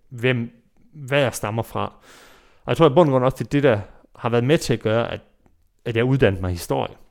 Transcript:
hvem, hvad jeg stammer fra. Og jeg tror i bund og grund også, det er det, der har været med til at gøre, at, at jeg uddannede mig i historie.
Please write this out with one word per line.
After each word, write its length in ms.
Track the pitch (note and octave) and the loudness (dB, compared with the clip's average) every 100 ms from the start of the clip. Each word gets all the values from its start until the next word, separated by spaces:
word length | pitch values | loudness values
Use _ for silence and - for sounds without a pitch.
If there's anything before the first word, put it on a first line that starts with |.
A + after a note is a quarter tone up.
| - | -20
hvem, 420 | B2 B2+ B2 A#2 _ _ _ _ | -4 -2 0 -4 _ _ _ _
hvad 280 | D3+ C3 C#3+ | -16 -4 0
jeg 140 | B2 | 0
stammer 280 | - G#2 A2+ | -2 -6 -6
fra. 220 | - G#2 G2+ - - - - - _ _ | -6 -6 -8 -10 -20 -20 -20 -20 _ _
Og 60 | - | -4
jeg 60 | B2 | 4
tror 100 | D#3+ | 4
i 80 | |
bund 140 | D3 D#3 | 6 4
og 40 | |
grund 120 | C3 | 4
også, 120 | B2+ - | 0 -2
det 60 | |
er 60 | A#2 | -4
det, 120 | C#3+ | 2
der 180 | C#3 G#2 - - _ - | 2 2 -2 -18 _ -8
har 120 | A#2 | -2
været 160 | A#2+ | 0
med 140 | B2+ E3 | 2 0
til 140 | - | 0
at 80 | A#2 | -2
gøre, 300 | A2 A2+ A2+ | 0 -2 -2
at, 100 | - _ _ _ _ _ _ | -8 _ _ _ _ _ _
at 120 | A#2+ A2+ | -6 -2
jeg 80 | |
uddannede 360 | B2+ C3+ A2+ F#2 | 0 4 2 2
mig 100 | F#2 | -4
i 40 | |
historie. 400 | E2+ - C3+ A2 - - | -6 -4 -4 -4 -10 -20